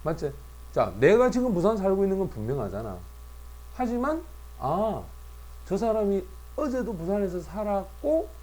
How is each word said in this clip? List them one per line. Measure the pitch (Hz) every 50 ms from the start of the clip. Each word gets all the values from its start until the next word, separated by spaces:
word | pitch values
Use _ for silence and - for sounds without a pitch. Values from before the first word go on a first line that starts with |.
| -
맞지? | 156 165 - - 147 135 - - - - - - - -
자, | - 123 104 98 98
내가 | 117 151 196 240 247 254
지금 | 247 254 247 254 220
부산 | 175 170 202 226 214
살고 | 190 196 196 196 196
있는 | 196 190 190
건 | 190 165
분명하잖아. | - 113 107 110 139 143 113 101 90 101 113 110 92 90 92 - - - - - - - - - - - - - -
하지만, | - 254 233 233 240 240 277 320 330 330 - - - - - - -
아, | - 131 156 185 214 220 196 127 92 - - - - - - - - - - - -
저 | - 185 196
사람이 | 220 233 214 220 214 202 202 196 185 - - - - - -
어제도 | - 294 294 247 262 247 240 226
부산에서 | 170 165 170 196 208 202 190 175 180
살았고 | 165 - 160 202 214 208 202 196 190 - - - - 294 302 320 403 - - -